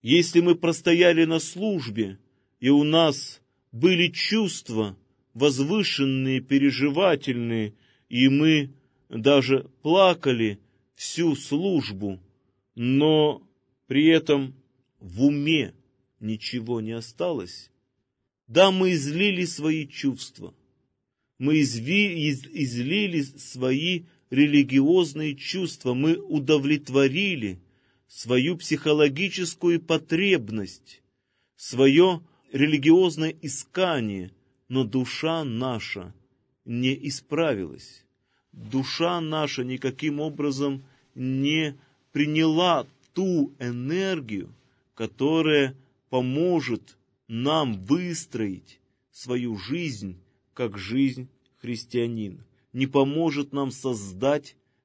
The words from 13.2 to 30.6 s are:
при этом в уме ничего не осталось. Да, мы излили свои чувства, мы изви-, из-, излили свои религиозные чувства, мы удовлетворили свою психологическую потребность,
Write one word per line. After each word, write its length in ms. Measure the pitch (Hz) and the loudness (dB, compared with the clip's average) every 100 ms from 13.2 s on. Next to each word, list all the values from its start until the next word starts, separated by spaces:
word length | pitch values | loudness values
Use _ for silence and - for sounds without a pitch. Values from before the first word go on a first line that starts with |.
| 151 123 _ _ _ _ _ | 2 -2 _ _ _ _ _
при 200 | 135 156 | 4 6
этом 460 | 160 156 143 135 131 _ _ _ _ | 4 4 0 -2 -12 _ _ _ _
в 240 | 90 92 | -16 0
уме 500 | 139 147 147 160 104 - _ _ _ _ | 2 2 0 0 -2 -10 _ _ _ _
ничего 600 | 110 110 - 123 113 117 | -8 -8 -6 -8 -6 -6
не 100 | 110 | -6
осталось. 800 | 117 113 - 180 143 90 - - _ _ _ _ _ _ _ _ | -10 -12 -6 -4 -4 -8 -16 -20 _ _ _ _ _ _ _ _
Да, 240 | 117 190 | 6 6
мы 200 | 185 185 | 6 2
излили 540 | 165 139 160 208 180 | 0 -2 0 0 0
свои 420 | 175 - 151 156 139 | -4 -4 -4 -4 -6
чувства, 680 | - 143 117 - - 90 _ _ _ _ _ _ _ _ _ | -6 -6 -4 -14 -16 -20 _ _ _ _ _ _ _ _ _
мы 200 | 131 156 | 2 2
изви-, 520 | 135 113 120 196 208 170 147 | 2 -2 0 2 2 0 -2
из-, 160 | 135 | -4
излили 800 | - 285 135 120 127 196 202 170 | -8 -6 -4 -4 -2 -2 -2 -2
свои 800 | 135 - - 127 127 139 170 180 175 _ _ | -6 -12 -16 -4 -2 0 -2 -4 -8 _ _
религиозные 1080 | 131 147 147 135 135 139 180 165 147 151 | 2 4 4 4 2 4 4 2 -4 -8
чувства, 600 | 139 - 185 175 - 131 | -8 -8 -6 -6 -6 -4
мы 200 | 123 151 | 0 0
удовлетворили 1400 | 175 392 156 135 151 139 151 143 131 139 147 202 160 104 90 _ _ _ _ _ | 0 -2 -4 2 2 2 -2 2 2 2 2 -2 -2 -6 -8 _ _ _ _ _
свою 500 | - 117 127 143 170 | -16 0 0 2 -4
психологическую 1200 | - 151 156 151 147 135 190 190 170 - 170 170 | -4 -2 2 4 4 2 -6 -4 -8 -2 0 0
потребность, 1200 | - 160 160 160 196 170 104 107 | 0 -2 0 0 2 0 0 -8